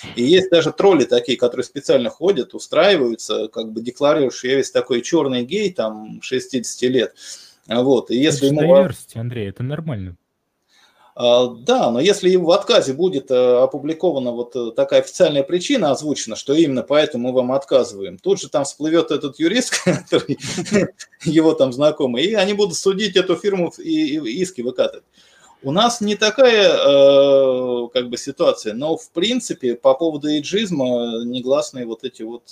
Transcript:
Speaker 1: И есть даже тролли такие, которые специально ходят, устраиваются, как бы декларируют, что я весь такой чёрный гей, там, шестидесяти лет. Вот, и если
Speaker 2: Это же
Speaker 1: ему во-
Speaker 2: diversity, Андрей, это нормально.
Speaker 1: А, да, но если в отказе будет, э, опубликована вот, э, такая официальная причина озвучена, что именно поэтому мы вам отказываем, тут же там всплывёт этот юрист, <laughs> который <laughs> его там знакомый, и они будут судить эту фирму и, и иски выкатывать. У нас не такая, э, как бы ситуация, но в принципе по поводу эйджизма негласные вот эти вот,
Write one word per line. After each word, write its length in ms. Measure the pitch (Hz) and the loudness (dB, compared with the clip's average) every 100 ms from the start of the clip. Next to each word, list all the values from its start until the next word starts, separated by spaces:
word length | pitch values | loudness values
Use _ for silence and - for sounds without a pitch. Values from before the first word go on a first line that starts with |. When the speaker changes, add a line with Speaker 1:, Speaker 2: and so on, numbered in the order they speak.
| - - | -12 -4
Speaker 1:
И 60 | |
есть 260 | 123 185 185 | 2 2 4
даже 220 | 170 156 | 2 2
тролли 320 | - 190 170 | 2 4 4
такие, 320 | 120 123 120 120 | 2 0 0 0
которые 260 | 123 127 | -2 -2
специально 460 | 120 143 - 139 117 | -8 -6 0 0 0
ходят, 440 | - 170 180 117 | -2 -2 -2 -4
устраиваются, 920 | 107 - 139 185 190 120 110 - 107 110 | -10 -4 2 2 2 0 -4 -6 -6 -6
как 240 | - 113 | -8 -10
бы 80 | 110 | -8
декларируют, 520 | 117 - 143 147 131 | -10 -2 0 2 0
что 140 | - 127 | -2 -2
я 80 | 139 | -2
весь 140 | 127 | 0
такой 320 | 127 123 120 | -2 -2 -2
чёрный 400 | - 165 139 127 | -2 -2 0 -2
гей, 280 | 123 196 202 | -4 -4 -4
там, 480 | 180 110 107 107 113 | -4 -6 -8 -14 -16
шестидесяти 600 | - 131 - 127 113 - 127 | -8 -6 -4 -6 -8 -4 0
лет. 280 | 127 107 - - - - _ - | 0 -2 -6 -20 -20 -20 _ -6
Вот, 420 | 117 127 123 - | -2 2 2 0
и 60 | 117 | 0
если 300 | 151 143 139 | 0 2 0
Speaker 2:
Это 60 | 151 | 2
же 60 | |
Speaker 1:
ему 120 | 156 | 4
во- 60 | 180 185 | 6 4
Speaker 2:
diversity, 300 | 123 - 117 | -2 -14 -10
Андрей, 280 | 120 120 101 | -8 -8 -8
это 140 | - | -8
нормально. 540 | 123 151 160 117 92 85 _ _ _ _ _ _ _ _ _ | -8 -8 -8 -8 -10 -14 _ _ _ _ _ _ _ _ _
Speaker 1:
А, 320 | - 120 120 123 | -2 4 4 2
да, 420 | 117 139 254 151 | -2 -2 0 2
но 100 | 117 | 2
если 340 | 170 196 180 185 | 2 2 2 2
в 140 | 165 | 4
отказе 440 | 196 196 220 139 | 2 4 2 2
будет, 360 | 135 185 143 - | 0 -2 -2 0
э, 280 | 127 123 123 | 2 4 4
опубликована 720 | 131 147 143 160 185 139 123 | 2 0 -8 -4 -2 -2 -4
вот, 240 | 117 120 127 | -6 -8 -8
э, 160 | 117 | -6
такая 260 | 113 139 139 | -4 0 0
официальная 420 | 131 - 175 151 | 0 2 2 2
причина 460 | - 180 - 277 156 | -2 -2 -2 0 0
озвучена, 420 | 127 151 135 - 107 | 0 -2 -6 -6 -8
что 180 | - | 0
именно 280 | 147 160 127 | 2 2 0
поэтому 460 | - 143 151 120 123 | 0 2 2 -2 -2
мы 60 | |
вам 180 | 127 123 | 0 0
отказываем, 680 | 135 - 135 117 101 95 90 | -2 0 0 0 -4 -12 -6
тут 220 | 180 190 | -2 -2
же 80 | - | -2
там 160 | 151 | -4
всплывёт 460 | 139 - 156 165 160 | -4 -6 0 0 0
этот 260 | 143 143 - | -2 -4 -4
юрист, 440 | 160 233 247 - | -2 0 -2 -2
<laughs> 20 | |
который 540 | - 147 - 170 - 135 | -2 -2 -2 -2 -2 -6
<laughs> 840 | 135 - 170 202 180 - - _ | -8 -8 -2 0 0 -4 -20 _
его 280 | - 156 160 | -2 2 4
там 180 | 156 131 | 4 0
знакомый, 520 | 123 151 147 135 120 | 2 0 0 -2 0
и 100 | 175 | -2
они 200 | 220 190 | 0 0
будут 220 | 202 202 160 | 0 -2 -2
судить 400 | 196 196 214 185 | -2 0 0 0
эту 200 | 180 170 | 0 0
фирму 360 | 208 196 170 - | -2 -2 -4 -6
и, 380 | - 156 156 156 | -4 -2 -2 -4
и 220 | 135 139 | -4 -4
иски 200 | 180 - | -6 -6
выкатывать. 420 | 120 - 113 - - _ _ _ _ _ | -6 -2 -2 -4 -20 _ _ _ _ _
У 100 | 135 | -4
нас 280 | 165 233 233 | 0 0 0
не 160 | 208 208 | -4 0
такая, 540 | 214 214 254 220 190 | 0 4 6 6 4
э, 1160 | 151 139 139 139 139 139 139 131 127 127 123 120 | 4 4 6 8 8 6 6 4 0 -2 -4 -4
как 160 | 127 123 | -4 -4
бы 80 | 117 | -6
ситуация, 560 | - - 156 120 110 | -8 -2 0 0 -4
но 240 | 107 151 160 | -6 -6 -6
в 140 | - | -8
принципе 640 | - 202 254 - 170 127 | -4 -2 -2 -6 -6 -4
по 180 | 120 135 | 0 2
поводу 360 | 135 165 151 151 | 2 0 -2 -4
эйджизма 920 | 151 143 196 220 165 127 123 120 113 | -4 -2 -4 -2 -2 -2 -2 -2 -6
негласные 640 | 120 127 123 143 147 135 | -6 -6 -2 -2 -2 -8
вот 180 | 117 113 | -10 -10
эти 200 | 131 - | -12 -12
вот, 220 | 113 120 _ | -14 -14 _